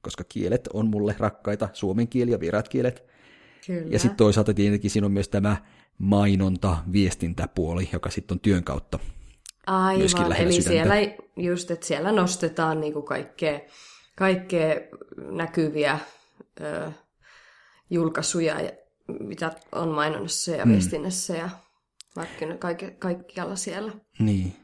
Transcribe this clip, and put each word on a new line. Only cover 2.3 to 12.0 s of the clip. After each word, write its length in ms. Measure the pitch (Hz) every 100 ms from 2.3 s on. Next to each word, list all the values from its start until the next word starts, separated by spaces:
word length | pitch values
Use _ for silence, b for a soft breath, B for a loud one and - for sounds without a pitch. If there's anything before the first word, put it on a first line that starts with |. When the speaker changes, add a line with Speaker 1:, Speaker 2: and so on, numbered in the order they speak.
Speaker 1:
ja 100 | 107
vieraat 280 | 85 101 -
kielet. 360 | 131 123 120 _ b b b b b -
Speaker 2:
Kyllä. 200 | 175 160
Speaker 1:
Ja 80 | -
sit 180 | 117 101
toisaalta 380 | 107 107 107
tietenkin 360 | 104 101 101 104
siinä 160 | 107 101
on 60 |
myös 160 | 98 98
tämä 280 | 104 101 98 b b b _
mainonta, 760 | 98 101 101 95 95 92 98 82 85
viestintäpuoli, 960 | 98 92 - 85 87 - - 80 87 95
joka 180 | 82 -
sit 200 | - -
on 100 | 92
työn 240 | 104 92
kautta 340 | 85 67 - - b b b b - _ -
Speaker 2:
Aivan, 320 | 190 185 190
Speaker 1:
myöskin 300 | 190 180 175
lähellä 240 | 170 175
Speaker 2:
eli 100 | 175
Speaker 1:
sydäntä. 320 | 175 165 175
Speaker 2:
siellä 200 | 208 208 - - -
just, 340 | 175 175 -
että 160 | 170 -
siellä 260 | 143